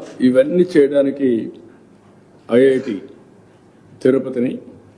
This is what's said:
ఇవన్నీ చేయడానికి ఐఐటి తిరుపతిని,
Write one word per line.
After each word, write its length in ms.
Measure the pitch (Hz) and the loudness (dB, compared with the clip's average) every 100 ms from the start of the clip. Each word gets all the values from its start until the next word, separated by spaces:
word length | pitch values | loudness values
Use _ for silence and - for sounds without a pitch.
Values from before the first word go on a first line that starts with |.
| - - | -10 -2
ఇవన్నీ 440 | 127 127 143 175 180 160 | 0 2 2 0 2 2
చేయడానికి 720 | 139 143 139 139 135 113 101 - - - _ _ _ _ _ _ - | 2 2 -2 -2 -2 -2 -4 -12 -20 -20 _ _ _ _ _ _ -2
ఐఐటి 500 | 117 135 131 117 98 - - _ _ _ _ _ _ _ - | 2 4 2 -4 -10 -12 -20 _ _ _ _ _ _ _ -4
తిరుపతిని, 560 | 131 131 127 123 127 220 - - - | 0 0 -2 -4 -4 -6 -14 -20 -20